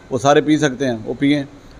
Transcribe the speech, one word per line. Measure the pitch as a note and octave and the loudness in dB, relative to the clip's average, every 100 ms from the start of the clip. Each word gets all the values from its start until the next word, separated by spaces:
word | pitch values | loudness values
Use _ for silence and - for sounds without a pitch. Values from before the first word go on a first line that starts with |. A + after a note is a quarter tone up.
| - | -8
वो | B2+ | -2
सारे | C#3 D3+ | 2 4
पी | C#3+ D3+ | 4 2
सकते | D3 B2+ C3+ | 0 -2 -4
हैं, | A2+ A#2+ | -4 -8
वो | |
पिएँ | A#2+ C#3 D3 C#3 - - - | -4 -2 -2 -4 -14 -20 -14